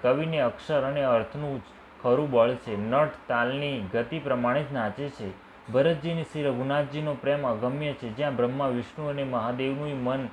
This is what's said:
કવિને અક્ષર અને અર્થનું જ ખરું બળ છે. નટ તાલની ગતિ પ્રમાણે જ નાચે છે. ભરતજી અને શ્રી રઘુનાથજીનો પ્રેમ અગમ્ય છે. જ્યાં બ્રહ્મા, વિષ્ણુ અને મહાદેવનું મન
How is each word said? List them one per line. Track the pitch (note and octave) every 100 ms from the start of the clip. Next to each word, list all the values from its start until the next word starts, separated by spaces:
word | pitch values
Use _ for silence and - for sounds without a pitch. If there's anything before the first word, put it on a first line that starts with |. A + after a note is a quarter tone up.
કવિને | B2 C3 D#3+ D#3
અક્ષર | B2 - - D3+
અને | C3+ D3
અર્થનું | C3+ A#2 A2 D3 D3 C3+
જ | - - - -
ખરું | B2+ B2+ D3
બળ | B2 A#2
છે. | B2+ - G#2
નટ | G#2+ C3 D3+ - -
તાલની | A#2+ A#2+ C3+ C#3+ C3+ G2
ગતિ | A2+ A#2 E3
પ્રમાણે | C#3 B2+ A#2+ B2
જ | C3
નાચે | C#3 G#2+ G2+ C#3+
છે. | - G#2 F#2 - - -
ભરતજી | A#2+ D3+ D#3+ D#3
અને | E3
શ્રી | D3+ D#3
રઘુનાથજીનો | C#3+ B2 C3+ C#3+ C#3+ D3 D3+
પ્રેમ | C3+ C3+ C#3+ C3+
અગમ્ય | A2 B2 C#3 D3+
છે. | C#3 A#2+
જ્યાં | A2 D3 B2
બ્રહ્મા, | B2 C3+ C#3
વિષ્ણુ | A#2+ A#2 - D3+
અને | C#3+
મહાદેવનું | C3+ B2 A2 B2 C3 C3+ D3 C#3
મન | B2 C3 B2